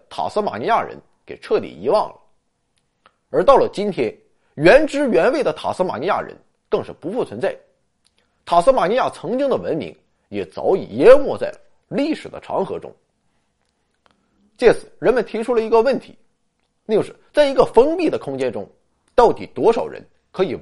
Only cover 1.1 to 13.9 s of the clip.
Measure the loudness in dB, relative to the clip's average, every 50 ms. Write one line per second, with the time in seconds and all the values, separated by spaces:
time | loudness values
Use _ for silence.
1.1 | _ _ _ -18 -18 -16 -6 -4 -4 -4 -4 -8 -12 -6 -2 0 0 0 -2 -4
2.1 | -10 -18 _ _ _ _ _ _ _ _ _ _ _ _ _ _ _ _ _ _
3.1 | _ _ _ _ -4 2 4 6 6 6 4 2 -2 -4 -4 -4 -2 -2 -4 -4
4.1 | -6 _ _ _ _ _ _ _ _ 2 4 6 6 6 4 2 -2 -2 0 2
5.1 | 2 2 2 2 0 0 -2 -2 -4 -4 -6 -6 -4 -2 -4 -4 -4 -6 -4 -4
6.1 | -4 -4 -6 -8 -14 -20 _ _ _ _ _ _ -6 -6 -6 -8 -14 -14 -12 -8
7.1 | -6 -6 -6 -6 -6 -6 -6 -6 -6 -8 _ _ _ _ _ _ _ _ _ _
8.1 | _ _ _ _ _ _ _ 0 0 4 4 4 4 4 0 0 0 0 -2 -2
9.1 | -4 -6 -8 -6 -4 -2 -2 -2 -2 -2 -2 -4 -6 -6 -6 -10 -12 _ _ _
10.1 | _ _ _ _ -8 -8 -8 -8 -10 -4 -2 0 0 0 -2 -8 -4 4 6 8
11.1 | 8 8 6 0 -4 -6 -6 -8 -8 -14 _ _ _ _ _ _ -6 -4 -4 -4
12.1 | -4 -8 -10 -14 -16 -16 -12 -8 -6 -6 -6 -6 -8 -10 -12 -16 -20 _ _ _
13.1 | _ _ _ _ _ _ _ _ _ _ _ _ _ _ _ _